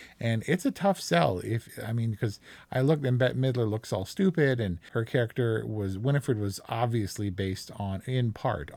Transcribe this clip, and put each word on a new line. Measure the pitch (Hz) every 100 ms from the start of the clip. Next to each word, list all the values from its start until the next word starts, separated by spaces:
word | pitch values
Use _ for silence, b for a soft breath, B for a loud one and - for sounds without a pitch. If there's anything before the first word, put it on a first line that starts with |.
| B -
And | 117 113 120
it's | 175 277
a |
tough | - 202 190
sell. | - 170 156 92
If, | 104 113 - - 107
I |
mean, | 113 113 104
'cause | 113 - B B B
I | 127
looked | 135 156 135
and | 123
Bette | 127 -
Midler | 131 123 110
looks | 107 -
all | 101
stupid | 95 - 190 170 143 123
and | 104 85 B
her | 120 110
character | 135 117 - 120 110 113
was, | 107 98 95
Winifred | 123 143 127 113
was | 101 95 -
obviously | 113 120 117 101 - 104
based | 92 98 95 - -
on, | 101 95
in | - 127 120
part, | 107 135 107 73